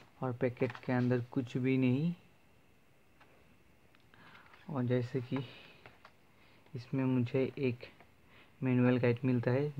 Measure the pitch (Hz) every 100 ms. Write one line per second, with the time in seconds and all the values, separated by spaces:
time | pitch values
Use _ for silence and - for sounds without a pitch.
0 | - - 131 120 127 120 127 - - 127
1 | 123 123 120 - 120 135 127 131 127 127
2 | 170 170 - - _ _ _ _ _ _
3 | _ _ - - - - - _ _ -
4 | - - - - - - - 143 123 123
5 | 120 139 120 165 127 - - - - -
6 | - - - - - - - 120 - 135
7 | 131 127 120 135 127 - 131 123 - -
8 | - - - - - - 131 123 123 127
9 | 123 120 127 123 120 127 147 143